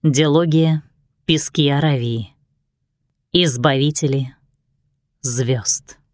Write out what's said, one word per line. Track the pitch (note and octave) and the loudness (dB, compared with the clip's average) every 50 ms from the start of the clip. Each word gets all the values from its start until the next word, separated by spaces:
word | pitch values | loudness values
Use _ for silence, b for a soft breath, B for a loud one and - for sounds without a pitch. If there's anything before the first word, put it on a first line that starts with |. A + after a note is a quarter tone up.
Диалогия | - D#3 C3 C#3+ D#3 D3+ C#3+ D#3+ F3 E3 D3+ D#3+ D#3+ D#3+ D#3 D#3 - _ _ _ _ _ _ _ _ | 2 2 2 4 2 4 2 2 2 2 2 2 2 2 0 -2 -4 _ _ _ _ _ _ _ _
«Пески | - D#3+ D3+ - - _ - D3 C#3+ | -2 0 0 0 -2 _ 0 0 0
Аравии». | C#3+ C#3+ D3+ D#3 C#3+ B2+ A#2+ A#2 A#2 A2+ G#2+ - _ _ _ _ _ _ _ _ _ _ _ _ _ _ _ _ _ _ _ _ | 0 0 0 0 0 -2 -2 -4 -4 -6 -8 -10 _ _ _ _ _ _ _ _ _ _ _ _ _ _ _ _ _ _ _ _
Избавители | - F3+ F3+ D#3+ B2 B2 A#2+ D3+ C3+ C3+ C#3 D3+ D3+ - D#3+ C#3 C3+ C#3 C3 C3 - _ _ _ _ _ _ _ _ _ _ _ _ _ _ _ _ _ | 0 0 2 2 0 0 0 0 2 2 0 0 -2 -2 -2 -2 -2 -2 -4 -6 -12 _ _ _ _ _ _ _ _ _ _ _ _ _ _ _ _ _
звезд. | - B2+ A#2+ A#2+ B2+ A#2 C3 A#2 G#2+ - - - _ - - _ _ _ | -6 -4 -2 -2 0 -2 -2 -2 -2 -4 -4 -4 _ -12 -20 _ _ _